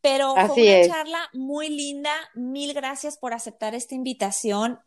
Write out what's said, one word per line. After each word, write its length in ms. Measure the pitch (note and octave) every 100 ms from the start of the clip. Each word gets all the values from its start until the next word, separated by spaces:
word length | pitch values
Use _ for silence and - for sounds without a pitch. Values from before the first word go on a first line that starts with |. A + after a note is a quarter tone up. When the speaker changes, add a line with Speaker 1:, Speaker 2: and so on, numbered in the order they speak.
Speaker 1:
Pero 340 | C#4+ C4+ C4+ C4+
Speaker 2:
Así 120 | F#3
Speaker 1:
fue 100 | C#4
una 140 | A3 F#3+
Speaker 2:
es. 80 | F3
Speaker 1:
charla 400 | D#4 D#4 E4 E4+
muy 360 | B3+ C4 D4 D#4
linda. 420 | D4 C#4+ C#4+ D4 D#4 D#4+
Mil 400 | - B3 C4+ C#4+
gracias 440 | C#4+ C4 C#4 D4 C#4+
por 160 | B3+
aceptar 400 | A#3 A3+ G#3 G#3+
esta 220 | A#3 B3 C4
invitación 840 | C4 B3 G3 G3+ A3 G3+ A3+ B3